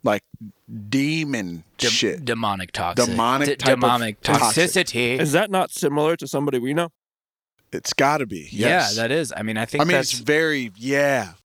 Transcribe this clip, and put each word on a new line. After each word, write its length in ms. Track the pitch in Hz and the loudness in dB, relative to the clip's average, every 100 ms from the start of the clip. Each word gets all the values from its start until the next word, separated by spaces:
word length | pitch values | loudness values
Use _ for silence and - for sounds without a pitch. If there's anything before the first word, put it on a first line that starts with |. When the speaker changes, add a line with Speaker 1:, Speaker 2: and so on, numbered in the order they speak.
Speaker 1:
like, 200 | 120 104 _ - 107 _ - 113 104 | 0 -2 _ -20 -20 _ -16 -14 -4
demon 720 | 135 143 160 151 127 90 85 - - | -2 0 -2 -2 -4 -6 -10 -16 -4
Speaker 2:
Dem-, 120 | 123 | -2
Speaker 1:
shit. 340 | 113 110 78 | 2 0 -2
Speaker 2:
demonic 480 | 127 117 110 95 90 | -4 -2 -2 -4 -6
toxic. 340 | - 87 90 120 | -6 -4 0 0
Speaker 1:
Demonic 400 | 117 117 135 143 | 2 2 2 0
Speaker 2:
D-, 80 | 135 | 2
Speaker 1:
type 180 | 135 | 2
of 60 | 123 | 4
Speaker 2:
demonic 400 | 120 123 113 104 | 4 2 0 -4
Speaker 1:
toxic. 500 | - 113 120 113 180 | 0 2 4 2 2
Speaker 2:
toxicity. 480 | 185 175 120 120 131 | 2 0 0 0 0
Speaker 3:
Is 140 | 160 | 2
that 180 | 156 208 | 2 2
not 200 | 190 180 | 0 -2
similar 460 | - 151 147 151 165 | -2 0 2 0 0
to 100 | 175 | -2
somebody 300 | 139 143 131 | -2 0 0
we 160 | 123 | 0
know? 160 | 151 170 _ _ _ _ _ _ _ _ | -2 -2 _ _ _ _ _ _ _ _
Speaker 1:
It's 220 | - - | -8 -4
gotta 320 | - 135 151 120 | 2 2 2 -2
be, 220 | 90 73 | -8 -10
Speaker 2:
Yeah, 160 | 101 117 | -2 2
Speaker 1:
yes. 280 | 175 117 107 | 2 2 0
Speaker 2:
that 140 | 117 | 0
is. 220 | 151 139 | 0 -2
I 80 | - | -4
mean, 140 | 107 110 | -4 -4
I 80 | |
think 160 | 117 143 | -2 0
Speaker 1:
I 40 | |
mean, 100 | 156 147 | 2 2
Speaker 2:
that's 160 | 123 | 0
Speaker 1:
it's 80 | 123 | -4
very, 520 | 113 151 160 147 120 95 | 0 2 2 -2 -4 -8
yeah. 560 | 123 139 143 135 95 87 | -2 2 2 0 -2 -10